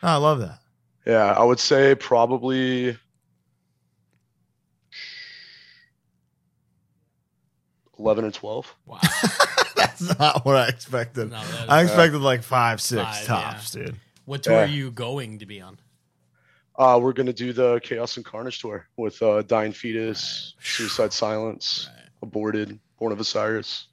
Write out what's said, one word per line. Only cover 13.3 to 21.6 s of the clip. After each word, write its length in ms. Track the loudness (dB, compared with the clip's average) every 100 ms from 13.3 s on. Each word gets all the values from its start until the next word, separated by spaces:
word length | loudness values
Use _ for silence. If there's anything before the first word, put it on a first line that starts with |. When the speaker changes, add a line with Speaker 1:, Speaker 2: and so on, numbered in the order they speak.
| -2 -2 -10 -12 -10
Speaker 3:
yeah. 100 | -12
Speaker 1:
dude. 100 | -12 _ _ -12
Speaker 3:
What 180 | -8
tour 100 | 2
Speaker 2:
Yeah. 100 | 4
Speaker 3:
are 40 | 4
you 220 | -2 -6
going 480 | -8 -8 -8 -10 -14
to 60 | -16
be 140 | -18
on? 160 | -20 -20 _ _ _ _ _ _ _ _ _ 4
Speaker 2:
Uh, 220 | 6 6
we're 120 | 4
gonna 200 | 0 -4
do 180 | -4 -6
the 260 | 0 2 2
Chaos 340 | -2 -8 -6 -10
and 80 | -12
Carnage 340 | -12 -10 -10
tour 280 | -12 -12 -14 -8
with, 240 | -8 0
uh, 200 | 2 2
Dying 300 | 2 0 0
Fetus, 800 | -6 -8 -4 -4 -6 -8 -10 -14 -14
Speaker 3:
Right. 80 | -8
Speaker 2:
Suicide 480 | -6 -6 -2 -2
Silence, 760 | 0 -2 -2 -4 -6